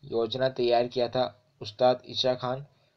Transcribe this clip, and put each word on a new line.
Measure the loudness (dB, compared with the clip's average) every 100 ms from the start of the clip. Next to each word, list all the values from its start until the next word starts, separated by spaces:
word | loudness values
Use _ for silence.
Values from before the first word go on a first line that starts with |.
योजना | -6 -2 -2 0 -2
तैयार | 0 2 4 2
किया | -2 -2
था | -2 -4 -6 _ -16
उस्ताद | -10 2 2 2 -4
ईशा | -2 0 0
खान, | -2 -6 -10 _ _